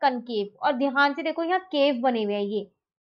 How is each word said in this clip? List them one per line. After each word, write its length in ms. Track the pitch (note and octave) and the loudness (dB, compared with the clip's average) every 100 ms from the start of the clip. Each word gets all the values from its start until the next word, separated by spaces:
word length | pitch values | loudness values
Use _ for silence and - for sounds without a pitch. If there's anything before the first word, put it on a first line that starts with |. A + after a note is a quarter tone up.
कनकेव। 560 | C#4 B3 A#3+ A3 G3+ - | 0 0 -4 -4 -4 -2
और 140 | - | -2
ध्यान 400 | B3+ C#4 C4 C#4+ | 0 0 2 2
से 80 | C#4+ | 2
देखो 220 | D#4+ D#4+ | -4 -4
यहाँ 160 | E4 F4+ | -2 -2
केव 380 | F#4 D4 C#4 B3+ | -2 2 2 2
बने 200 | B3+ A#3 | 0 0
हुए 120 | G#3 | 0
हैं, 80 | G#3 | -2
ये 220 | G3+ G#3 G3+ _ _ _ _ | -2 -4 -6 _ _ _ _